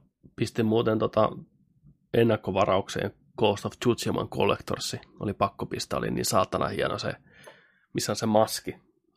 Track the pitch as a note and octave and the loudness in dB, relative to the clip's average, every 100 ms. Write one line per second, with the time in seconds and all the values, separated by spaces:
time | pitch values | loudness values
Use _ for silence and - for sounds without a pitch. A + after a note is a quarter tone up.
0 | _ _ - - A2+ - A2 A2 F#2 - | _ _ -14 -6 -4 0 2 4 4 2
1 | G#2+ - A2 - - _ _ _ - _ | 2 2 2 0 -16 _ _ _ -20 _
2 | _ A#2+ A#2 G#2+ - F#2+ G2+ F#2+ - - | _ 2 4 2 0 0 2 2 0 -4
3 | G#2 - _ - G#2+ G2+ G#2+ - B2 A2+ | -6 -8 _ 0 2 2 -4 -2 0 0
4 | A#2 G2+ G#2+ - G2+ G2+ - - - - | 0 -4 -4 0 0 0 -2 -6 -6 -10
5 | - - G#2 G2 G2+ - - - - C#2 | -12 -10 -6 -2 -2 -2 -8 -8 -6 -4
6 | A1 - - G2+ F#2 F#2 C#2 D#2+ C2+ - | -2 -2 0 0 0 0 -2 -2 -2 -2
7 | - - _ - - - _ _ _ - | -6 -8 _ -20 -20 -20 _ _ _ -6
8 | - G#2 A2 G#2+ A2 - - - _ _ | -4 -2 2 4 2 0 -8 -12 _ _
9 | _ | _